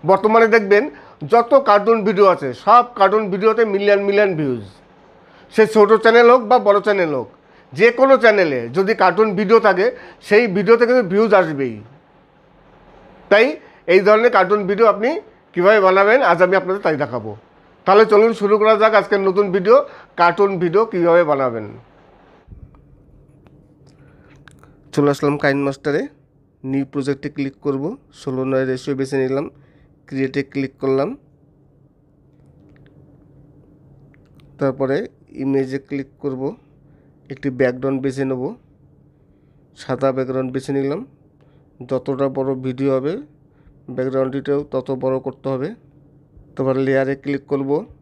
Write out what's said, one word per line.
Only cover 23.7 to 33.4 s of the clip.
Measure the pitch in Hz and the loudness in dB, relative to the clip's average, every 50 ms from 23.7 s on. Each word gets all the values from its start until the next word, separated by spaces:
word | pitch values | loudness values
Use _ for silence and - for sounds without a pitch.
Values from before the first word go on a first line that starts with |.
| _ _ _ _ _ _ _ _ _ _ _ _ _ _ _ - - _ _ _ _ _ _ _ | _ _ _ _ _ _ _ _ _ _ _ _ _ _ _ -20 -20 _ _ _ _ _ _ _
চলে | - - 143 143 | -4 0 0 0
আসলাম | 143 - - 143 143 | 0 0 -2 -4 -4
Kinemaster-এ, | 143 - 147 139 143 143 139 139 - _ 151 139 165 254 285 _ _ _ _ _ _ _ _ _ _ - | -2 -2 -2 -2 -2 -4 -4 -6 -6 _ -4 -4 -4 -6 -8 _ _ _ _ _ _ _ _ _ _ -12
নিউ | 131 131 139 139 | -8 -6 -6 -6
প্রজেক্টে | 135 - 143 135 135 139 135 - 143 | -6 -8 -8 -6 -6 -6 -6 -8 -14
ক্লিক | 147 147 139 135 139 _ | -10 -8 -10 -10 -10 _
করব, | _ 143 135 135 139 170 240 277 _ _ | _ -6 -6 -6 -6 -10 -10 -12 _ _
ষোলো | _ - - 143 131 127 131 | _ -14 -10 -8 -6 -6 -4
নয় | 131 135 131 131 | -4 -2 -2 -2
রেশিও | 131 131 127 - - 139 | -4 -6 -6 -6 -8 -6
বেছে | 131 135 131 139 135 | -6 -6 -4 -2 -4
নিলাম, | 131 131 131 139 147 - _ _ _ _ _ _ _ _ _ _ _ | -2 -2 -4 -6 -6 -8 _ _ _ _ _ _ _ _ _ _ _
ক্রিয়েটে | - - 135 135 131 131 143 | -12 -6 -6 -6 -4 -4 -6
click | 135 _ - 139 135 131 _ _ | -8 _ -6 -8 -8 -8 _ _
করলাম, | - 135 135 135 139 190 262 - _ _ _ _ _ _ _ _ _ _ _ _ _ _ _ _ _ _ _ _ _ _ _ _ _ _ _ _ _ _ _ _ - _ _ - - _ _ _ _ _ _ - | -4 -2 -2 -2 -2 -4 -8 -14 _ _ _ _ _ _ _ _ _ _ _ _ _ _ _ _ _ _ _ _ _ _ _ _ _ _ _ _ _ _ _ _ -20 _ _ -20 -20 _ _ _ _ _ _ -20